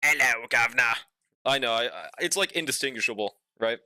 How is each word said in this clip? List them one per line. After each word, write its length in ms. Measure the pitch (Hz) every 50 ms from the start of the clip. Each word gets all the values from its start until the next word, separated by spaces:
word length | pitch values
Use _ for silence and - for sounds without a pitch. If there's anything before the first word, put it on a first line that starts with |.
| -
Hello, 440 | - - 147 135 127 120 117 117 120
governor. 460 | - 123 117 117 120 123 123 117 113 - - _ _ _ _ _ _ _ _
I 140 | 127 135 139
know, 140 | 131 120 113
I, 120 | 113 117
I, 240 | 123 78 87 82 - - -
it's, 160 | 156 175 160
like, 180 | 185 196 - -
indistinguishable, 800 | 170 160 143 - - - 135 131 117 107 - 117 101 107 101 - _ _ _ _ _
right? 200 | 113 113 117 117 _